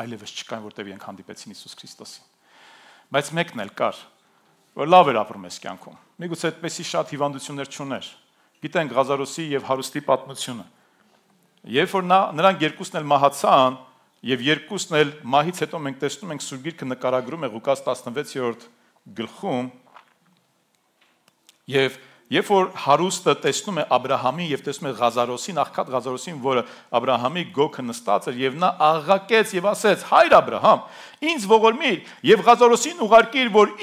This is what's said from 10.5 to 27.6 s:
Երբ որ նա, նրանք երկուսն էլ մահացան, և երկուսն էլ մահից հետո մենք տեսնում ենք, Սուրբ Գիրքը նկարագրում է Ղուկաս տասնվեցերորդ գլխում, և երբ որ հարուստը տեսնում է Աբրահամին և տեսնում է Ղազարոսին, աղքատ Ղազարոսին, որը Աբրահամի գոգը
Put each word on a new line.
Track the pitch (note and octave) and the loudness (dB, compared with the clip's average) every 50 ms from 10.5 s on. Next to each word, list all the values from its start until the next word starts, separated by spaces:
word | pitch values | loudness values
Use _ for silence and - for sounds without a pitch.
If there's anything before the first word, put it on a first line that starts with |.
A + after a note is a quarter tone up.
| B2 A2 F2+ _ _ _ _ _ _ _ _ _ _ _ _ _ _ _ _ _ _ _ - - A2 C#3 | -10 -12 -14 _ _ _ _ _ _ _ _ _ _ _ _ _ _ _ _ _ _ _ -10 -4 -2 0
Երբ | F3+ F#3 - | 0 0 -2
որ | F#3+ F3+ F3+ | -4 0 2
նա, | F#3 F#3+ G3 - D#3 | 2 2 2 0 0
նրանք | D3 F3 F#3+ F#3+ C#3+ D#3 | 2 2 2 2 2 -2
երկուսն | D3+ D3+ - F#3+ - - E3+ | -4 -4 -6 -12 -10 -8 -6
էլ | D3+ | 0
մահացան, | C#3+ D3 C3+ C#3 C#3 C#3 - - - F#3 C#3+ C3 B2+ C3 C3 - _ _ _ _ _ _ _ - | 2 2 4 4 2 2 2 2 4 6 6 6 4 2 -4 -12 _ _ _ _ _ _ _ -6
և | A#2+ C3 A#2+ A#2+ | -4 -4 -2 0
երկուսն | D3 D#3 D3 - - G#3 F3+ - - E3+ D3 | 0 0 0 -2 -8 -8 -8 -6 0 2 2
էլ | D3+ C#3+ D3 - - B2+ | 2 0 -2 -12 -4 0
մահից | C#3 C#3+ D3+ F3 F3 - E3 | 2 2 2 0 -2 -6 -6
հետո | - - E3 | -6 -6 -8
մենք | D3 C#3 C3 - | -8 -8 -8 -6
տեսնում | D3+ C#3 - - G#3+ F3+ D#3 | -6 -6 -6 -8 -12 -12 -12
ենք, | E3+ - | -10 -10
Սուրբ | - C#3+ B2+ C3 | -12 -12 -12 -12
Գիրքը | E3 D#3+ - C#3 B2+ | -12 -12 -10 -8 -8
նկարագրում | B2+ - - C3 C3 B2+ A#2+ A#2+ D#3 E3+ D3 | -6 -4 -2 -2 0 -2 -2 -4 -8 -8 -8
է | A#2+ G#2+ | -8 -8
Ղուկաս | A2+ - C#3+ C3+ C3 - | -4 -2 -2 -2 -2 -2
տասնվեցերորդ | C3+ B2 - - B2+ A#2 C#3 C#3+ - - C3+ B2+ A#2+ A2+ A2+ - - _ _ _ _ _ _ _ - G2+ A#2 | -6 -6 -6 -6 -10 -8 -8 -8 -8 -6 -4 -4 -4 -6 -8 -12 -20 _ _ _ _ _ _ _ -16 -12 -12
գլխում, | A2+ - - - - G3 C#3 B2 B2 B2+ - - _ _ - - _ _ _ _ _ _ _ _ _ _ _ _ _ _ _ _ _ _ _ _ _ _ _ _ _ _ _ _ _ _ _ _ _ - | -12 -12 -10 -10 -6 -4 -4 -4 -4 -6 -10 -16 _ _ -20 -20 _ _ _ _ _ _ _ _ _ _ _ _ _ _ _ _ _ _ _ _ _ _ _ _ _ _ _ _ _ _ _ _ _ -2
և | C3 C#3 C3+ B2+ C3 - - - _ _ _ - B2+ | 0 2 2 0 -2 -6 -20 -20 _ _ _ -2 -2
երբ | F3 G3+ - | -2 0 2
որ | G#3 F#3+ F#3 F#3 - - - | 4 2 2 2 -2 -4 2
հարուստը | C#3 C#3+ D3 F3 F#3+ F#3 - - E3 C#3+ - - | 4 4 4 4 0 -2 -2 0 0 0 0 0
տեսնում | D3 C#3 - - G#3+ F#3+ D3+ | -4 -4 -4 -6 -6 -6 -4
է | - - C3 | -2 0 0
Աբրահամին | B2+ C3 C3 C3+ A#2+ B2 C3 C3+ E3+ F3 D#3+ | 0 0 0 -2 -2 0 -2 -2 -4 -4 -6
և | C#3 C3 - | -6 -6 -6
տեսնում | D3 C#3 - D#3+ C#3 | -8 -10 -8 -8 -8
է | A#2+ G2+ | -4 0
Ղազարոսին, | A#2+ A#2 A2+ B2 A#2+ A#2+ B2 A#2+ - - F3+ D3 C3 | 0 0 0 0 -2 -2 -4 -8 -8 -6 -4 -4 -4
աղքատ | - - - - - B2+ | -4 -4 -8 -6 -4 -4
Ղազարոսին, | B2+ A#2 C3+ B2+ B2 - F#3 E3+ C#3 A#2 | -6 -4 -6 -8 -8 -10 -12 -10 -6 -2
որը | C3+ C3 A#2+ A#2 - - - - - - A#2+ | 0 0 0 -2 -4 -10 -20 -8 -2 -2 0
Աբրահամի | A#2+ C3 B2+ A#2 B2 C3 D#3+ F3+ E3 A#2+ - | 2 2 0 0 0 -2 -4 -4 -8 -4 0
գոգը | C3 | 0